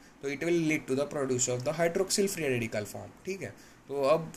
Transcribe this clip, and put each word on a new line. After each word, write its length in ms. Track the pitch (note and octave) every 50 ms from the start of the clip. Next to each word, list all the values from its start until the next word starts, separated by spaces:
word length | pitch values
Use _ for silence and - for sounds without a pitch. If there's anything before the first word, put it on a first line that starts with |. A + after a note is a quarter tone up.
| - - - -
तो 60 | - C#3
it 100 | C#3+ C#3
will 300 | E3 E3+ F3 E3+ E3 D#3
lead 180 | D#3 D3 - -
to 80 | C3+ C3
the 140 | C#3+ C#3+ -
production 340 | D3+ C3+ C3 C3 B2 - -
of 200 | B2 B2 B2 C#3+
the 120 | D#3 E3
hydroxyl 480 | E3+ E3+ E3+ G3 F#3+ F#3+ - - G3 G3
free 300 | G3 E3 D#3 C#3 B2+ A#2+
radical 240 | A2+ A2 A2 G#2+
form, 440 | G#2 G2+ - G#2 G#2 - - - -
ठीक 160 | F#3 G3 F#3+
है। 280 | D3+ G2+ - - - - - - - -
तो 140 | C#3 C#3
अब 300 | C#3 C3+ D#3 E3 D#3+ D#3+ -